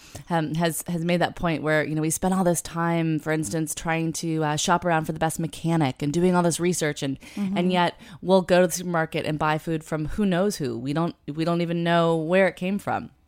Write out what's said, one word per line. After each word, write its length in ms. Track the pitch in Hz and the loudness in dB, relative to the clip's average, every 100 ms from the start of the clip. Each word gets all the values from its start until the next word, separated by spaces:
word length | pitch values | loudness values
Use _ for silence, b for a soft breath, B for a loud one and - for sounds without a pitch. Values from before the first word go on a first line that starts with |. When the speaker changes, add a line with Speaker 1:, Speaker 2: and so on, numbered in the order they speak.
| B B - | B B -2
Speaker 1:
um, 240 | 170 156 | -2 0
has, 300 | 160 170 151 - | 0 0 -2 -6
has 180 | 175 | -4
made 160 | 170 175 | 0 0
that 140 | 165 | 0
point 280 | - 175 151 | -2 -2 -2
where, 200 | 151 156 | 0 0
you 120 | 143 156 | 0 -2
know, 60 | |
we 80 | 160 | -2
spend 220 | - 185 | 0 0
all 100 | 185 | 2
this 160 | 175 165 | 2 0
time, 560 | - 170 170 170 160 156 | -2 -4 0 0 0 0
for 140 | 156 | 0
instance, 420 | 156 151 165 156 | -2 -2 -4 -4
trying 380 | - 170 160 165 | -6 -4 -2 -2
to, 300 | - 170 160 | -4 -4 -2
uh, 120 | 151 151 | 0 0
shop 280 | - 175 | 2 2
around 200 | 180 160 156 | 2 0 0
for 60 | |
the 60 | 160 | -2
best 200 | 160 - | -2 -2
mechanic 600 | 160 - 165 165 139 - | -6 -4 0 2 2 0
and 120 | 147 | -2
doing 240 | 165 180 180 | 2 4 4
all 60 | |
this 160 | 170 160 | 2 2
research, 420 | 175 165 151 143 | 0 0 -2 -2
and, 160 | 139 135 B B | -6 -6 B B
Speaker 2:
Mm-hmm. 200 | 196 190 | -2 0
Speaker 1:
and 140 | 180 | 2
yet 260 | 180 175 - B B | 2 2 -2 B B
we'll 200 | 170 190 | 2 4
go 180 | 180 180 | 6 4
to 60 | 180 | 4
the 40 | |
supermarket 540 | 175 180 170 160 156 - | 0 -2 -2 -2 -2 -4
and 100 | 156 | 0
buy 200 | 156 156 | 0 0
food 240 | 165 160 | -2 -6
from 240 | - 156 151 | -4 -4 -4
who 180 | - 202 | 0 0
knows 300 | 175 208 - | 2 0 -2
who. 220 | 135 117 | -4 -4
We 140 | 131 | -2
don't, 240 | 151 170 - - | -2 -2 -4 -10
we 180 | 151 | -4
don't 160 | 165 170 | -2 0
even 220 | 170 170 | 0 0
know 320 | 170 170 165 165 | 2 4 4 2
where 300 | 156 190 185 | 2 4 4
it 80 | |
came 240 | 170 180 196 | 0 -4 -4
from. 320 | - 104 - _ | -4 -6 -8 _